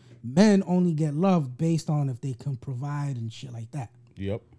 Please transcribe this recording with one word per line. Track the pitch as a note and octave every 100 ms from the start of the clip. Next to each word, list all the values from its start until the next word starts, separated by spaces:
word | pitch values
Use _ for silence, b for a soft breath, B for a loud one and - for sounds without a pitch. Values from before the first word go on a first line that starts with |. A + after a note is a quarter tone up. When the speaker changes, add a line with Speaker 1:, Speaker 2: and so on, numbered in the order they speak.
| b b
Speaker 1:
Men | A2+ C3+ G#3+ G3 F#3
only | F3+ F3+
get | D#3 D#3
loved | C#3+ G3 F3+ C3 B2
based | E3 E3 -
on | D3+ C#3
if | B2
they | C#3
can | A#2+ D3 B2+
provide | - B2 C#3+ C#3+ C#3+ B2+
and | A2+
shit | A2 C3+
like | A#2 A2+
that. | D3 A#2 _ _ -
Speaker 2:
Yep. | G2 G2+ -